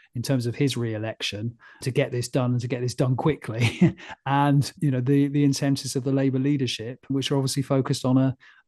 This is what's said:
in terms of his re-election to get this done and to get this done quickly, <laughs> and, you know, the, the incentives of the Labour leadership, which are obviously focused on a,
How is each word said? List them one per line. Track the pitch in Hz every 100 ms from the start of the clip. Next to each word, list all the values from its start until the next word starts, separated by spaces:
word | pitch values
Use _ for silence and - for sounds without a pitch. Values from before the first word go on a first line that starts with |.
| _
in | 120
terms | 113 131 120
of |
his | 117 143 120
re-election | 117 107 110 107 - 101 117 120 - -
to | 135
get | 123 127
this | 123 120
done | 139 123
and | 123
to | 123
get | 127
this | 123
done | - 131
quickly, | 127 160 143 - 110 117 - 180 - -
<laughs> | - -
and, | 139 143 143 123 -
you | 147
know, | 127
the, | 123 143 143
the | 147
incentives | 143 135 143 135 131 139
of |
the | 131
Labour | 135 135 127
leadership, | 139 147 123 - 110 131 -
which | 135 131
are | 143
obviously | 131 143
focused | 135 139 131 135 127
on | 131
a, | 135 - - -